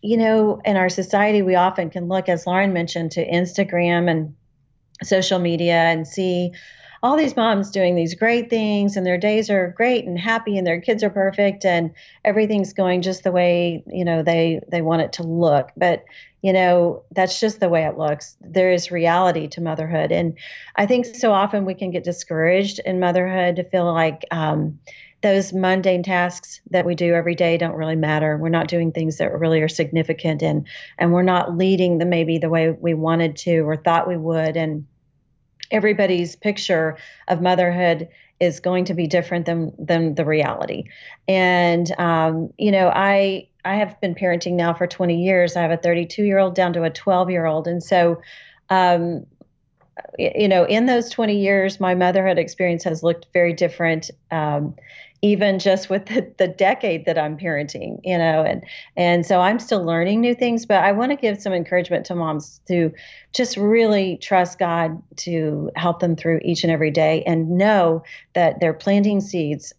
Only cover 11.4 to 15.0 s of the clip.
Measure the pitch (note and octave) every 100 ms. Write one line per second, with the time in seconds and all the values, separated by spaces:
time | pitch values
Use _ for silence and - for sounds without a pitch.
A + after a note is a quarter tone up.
11.4 | G3+ G3 G3 E3+ E3 - - - A3 G3+
12.4 | G#3+ G#3 G3 - F#3 F3+ F3+ F#3 G3 F3+
13.4 | F3 F3 F3 E3 - - F3 E3 D#3+ E3
14.4 | E3 E3 - E3+ D#3+ E3